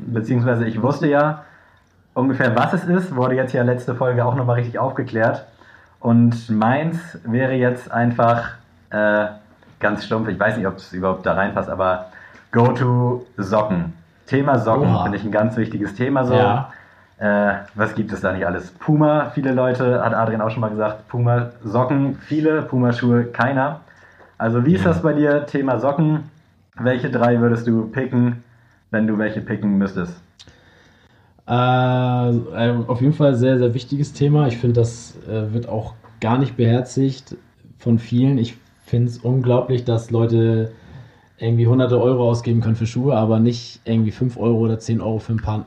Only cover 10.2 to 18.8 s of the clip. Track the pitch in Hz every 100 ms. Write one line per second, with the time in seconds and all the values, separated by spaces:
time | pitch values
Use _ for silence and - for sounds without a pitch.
10.2 | 113 92 107 113 95 95 - 92 95 92
11.2 | 92 85 98 117 - 82 92 90 - -
12.2 | - - _ 117 123 120 123 123 123 123
13.2 | - - 95 107 92 87 82 - - _
14.2 | - 135 143 127 113 139 143 107 95 101
15.2 | 107 107 113 117 104 98 98 - 127 139
16.2 | 123 123 101 127 135 - - - _ -
17.2 | 104 104 101 98 - 104 107 - 101 95
18.2 | 95 92 85 90 - -